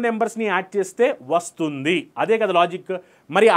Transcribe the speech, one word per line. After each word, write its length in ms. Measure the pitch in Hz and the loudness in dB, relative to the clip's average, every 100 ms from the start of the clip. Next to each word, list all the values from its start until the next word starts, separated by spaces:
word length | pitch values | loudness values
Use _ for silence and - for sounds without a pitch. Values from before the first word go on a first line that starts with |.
నెంబర్స్ని 420 | 240 220 226 220 214 | -2 -2 -4 -4 -2
యాడ్ 180 | 185 185 202 | -2 -2 -4
చేస్తే 300 | 185 - 254 - 127 | -4 0 0 0 -2
వస్తుంది. 600 | 165 170 - 156 139 139 175 - - | -2 -2 -6 -6 -2 -2 -2 -4 -6
అదే 140 | 160 220 | -2 0
కదా 120 | 208 175 | 2 2
లాజిక్. 340 | 175 180 - 180 - _ _ | 2 -2 -10 -10 -10 _ _
మరి 140 | 170 220 | 4 6